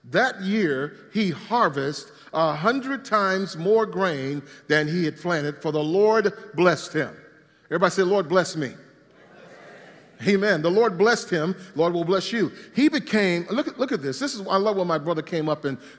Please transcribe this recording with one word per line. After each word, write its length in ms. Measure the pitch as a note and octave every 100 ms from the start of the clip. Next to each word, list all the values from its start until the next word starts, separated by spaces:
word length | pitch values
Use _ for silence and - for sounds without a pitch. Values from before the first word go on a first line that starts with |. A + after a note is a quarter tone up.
that 360 | A#2+ E3 B3+ G#3
year 680 | F#3+ G#3+ F3 C3 D3 - -
he 180 | G#3+ G3
harvested 840 | C#3+ - A#3 F#3+ C#3+ C3+ C#3 - - -
a 220 | D#3 D#3+
hundred 500 | D3+ F#3+ C4+ C4 C#4
times 520 | - G#3 F#3+ F#3+ G3 D#3+
more 300 | F3+ A3 G#3+
grain 540 | F3 F#3+ C#3+ C3+ D3 C#3 - -
than 180 | D3+ D3+
he 180 | F3
had 160 | D#3 -
planted, 400 | F3 E3 D3 C#3+
for 120 | D#3+
the 100 | D3+
Lord 500 | D#3 F#3 G#3+ A3 G3+ - -
blessed 380 | - F3+ D#3 -
him. 200 | - C3 - - - _ _
Everybody 260 | _ E3 F3+
say, 120 | F#3+
"Lord, 260 | F3+ G3+ D#3
bless 260 | F3+ D#3
me." 160 | D#3+ B2+ - - _ _ _ - - - - - - - - - - A#2
Amen. 360 | G3 G#3 E3+
The 80 | E3+
Lord 280 | G3 A#3 F3
blessed 320 | G#3+ A#3 -
him. 240 | E3+ E3 F#3+ - C#3+
Lord 160 | E3+
will 100 | F3
bless 300 | E3 F#3+ -
you. 180 | A#3 D#3+ - -
He 140 | - D4+
became, 580 | D#4 - G#3+ F#3+ E3+ E3+
look 160 | A3+ D4+
at, 100 | -
look 140 | B3+
at 100 | C4+
this. 160 | A3 B2+
This 160 | C#4
is, 100 | B3 F#3+
I 80 | F#3+
love 180 | G#3
when 140 | G3 F3+
my 100 | D#3+
brother 240 | D3+ D#3+
came 260 | D#3 E3+ D3+
up 160 | D3
and 140 | C#3+ C3+ -